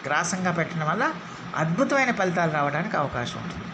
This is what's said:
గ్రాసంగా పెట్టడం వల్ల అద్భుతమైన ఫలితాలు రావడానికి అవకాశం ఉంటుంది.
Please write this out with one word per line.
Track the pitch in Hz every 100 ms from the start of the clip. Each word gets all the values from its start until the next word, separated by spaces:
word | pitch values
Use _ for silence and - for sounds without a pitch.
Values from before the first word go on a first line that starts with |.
| 135
గ్రాసంగా | 151 170 185 185
పెట్టడం | 170 160 170 156
వల్ల | 190 294 - - - - 131
అద్భుతమైన | 160 175 277 277 254
ఫలితాలు | 233 190 180 165
రావడానికి | 151 143 147 208 -
అవకాశం | 139 131 123 -
ఉంటుంది. | 117 - -